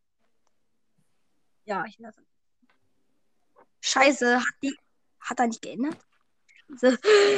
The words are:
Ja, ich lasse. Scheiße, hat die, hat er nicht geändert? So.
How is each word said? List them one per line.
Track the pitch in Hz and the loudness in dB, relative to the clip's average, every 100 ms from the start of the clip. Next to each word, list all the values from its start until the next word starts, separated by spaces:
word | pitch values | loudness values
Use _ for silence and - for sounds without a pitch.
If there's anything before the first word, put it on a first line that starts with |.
| _ _ _ _ _ _ _ _ _ _ _ _ _ _ _ _ 214 | _ _ _ _ _ _ _ _ _ _ _ _ _ _ _ _ -10
Ja, | 190 220 | -8 -8
ich | 214 | -14
lasse. | 226 - _ _ _ _ _ _ _ _ _ _ _ _ _ _ _ _ | -20 -20 _ _ _ _ _ _ _ _ _ _ _ _ _ _ _ _
Scheiße, | - 269 277 254 240 247 | -4 2 2 2 0 -2
hat | 240 - | -4 -8
die, | 277 - _ _ _ _ | -8 -10 _ _ _ _
hat | - 247 | -8 -4
er | 233 | -4
nicht | 226 | -4
geändert? | - 165 285 - _ _ _ _ _ _ - 262 | -12 -8 -8 -8 _ _ _ _ _ _ -20 -2
So. | 254 240 415 415 403 | 0 2 4 4 4